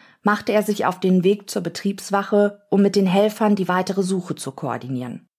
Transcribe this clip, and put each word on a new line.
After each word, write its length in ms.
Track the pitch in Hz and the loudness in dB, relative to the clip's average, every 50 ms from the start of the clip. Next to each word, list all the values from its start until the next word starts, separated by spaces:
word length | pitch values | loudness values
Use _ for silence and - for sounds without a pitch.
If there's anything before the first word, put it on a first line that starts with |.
| - - _ _ - | -20 -20 _ _ -2
machte 280 | 208 208 - - - | 0 0 0 0 0
er 120 | 208 214 202 | 0 2 2
sich 240 | 214 208 214 220 | 0 -2 0 -2
auf 120 | - 180 - | -2 -2 0
den 240 | - 185 185 185 170 | 2 2 4 4 4
Weg 240 | 190 208 208 - | 4 2 2 -2
zur 140 | - - 208 | -6 -6 -6
Betriebswache, 1000 | 175 170 - - - 196 196 - - - 196 196 196 - 214 208 208 202 208 - _ _ | -6 -6 -6 -6 -4 -6 -6 -6 -4 -2 -2 -2 0 2 2 2 2 2 0 -6 _ _
um 100 | 196 196 | 2 2
mit 140 | 196 196 190 | 2 4 2
den 100 | 202 196 | 2 2
Helfern 500 | 185 180 196 208 214 214 - 220 208 208 | 4 4 4 2 2 2 0 2 2 2
die 120 | 196 185 | 2 0
weitere 340 | 190 180 185 185 196 185 196 | 0 0 -2 -2 -2 -2 -2
Suche 320 | 190 185 196 185 180 - 151 | -2 0 -2 -2 -4 -6 -8
zu 180 | - - 139 | -8 -10 -12
koordinieren. 760 | 131 - 156 131 117 - 120 127 131 123 127 120 - - - _ _ | -10 -8 -6 -6 -6 -6 -6 -8 -8 -8 -8 -10 -12 -14 -16 _ _